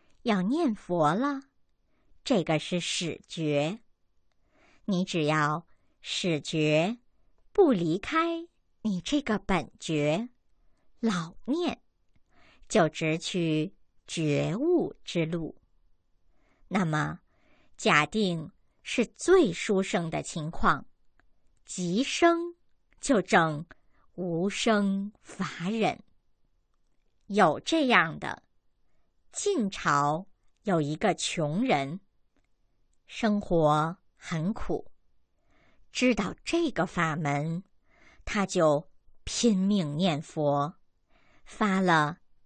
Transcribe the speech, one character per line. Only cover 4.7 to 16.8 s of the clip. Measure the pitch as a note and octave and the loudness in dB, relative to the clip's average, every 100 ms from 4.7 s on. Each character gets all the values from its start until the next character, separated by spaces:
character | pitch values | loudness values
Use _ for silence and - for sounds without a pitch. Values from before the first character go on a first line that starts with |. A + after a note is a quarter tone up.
| _ - | _ -4
你 | F3+ | -2
只 | F#3+ E3+ | -2 0
要 | D3 D#3 D3 D#3 - - _ _ | 0 2 0 -2 -8 -20 _ _
始 | - - F#3 D3+ | -10 -4 -2 -2
觉 | - D#3+ D3+ D3+ F3+ A#3+ _ _ _ _ _ | -2 0 2 2 0 -4 _ _ _ _ _
不 | - E4 | 4 4
离 | G3 E3 F3+ | 4 0 -2
开 | - D#4+ E4+ E4 E4+ _ _ _ | -2 -2 0 -4 -8 _ _ _
你 | A3 F3+ | -4 -4
这 | - C#4+ | -2 -2
个 | C4 G#3 | 0 -4
本 | - F#3 - - | 0 -2 -2 -12
觉， | - D#3 D3 E3+ A#3+ _ _ _ _ _ _ - | -4 0 0 0 -4 _ _ _ _ _ _ -4
老 | A3+ F3+ E3 - - | -2 -2 -4 -10 -6
念， | E4 E4+ - _ _ _ _ _ _ - - - | -2 -2 -6 _ _ _ _ _ _ -20 -20 -2
就 | G#3+ E3+ | 2 2
直 | - F3+ E3 | 0 -2 -2
趋 | - F#3 E3 D#3 F3 - _ _ - | -4 -2 0 0 -2 -8 _ _ -12
觉 | - D3+ C#3+ D3 | -4 0 0 0
悟 | G3 E4 E4+ E3 - | -2 0 0 0 -6
之 | - E3+ | -6 -4
路。 | D#3+ E3+ D#3 - _ _ _ _ _ _ _ _ _ _ - | -2 -4 -8 -12 _ _ _ _ _ _ _ _ _ _ -6
那 | F#3+ | -2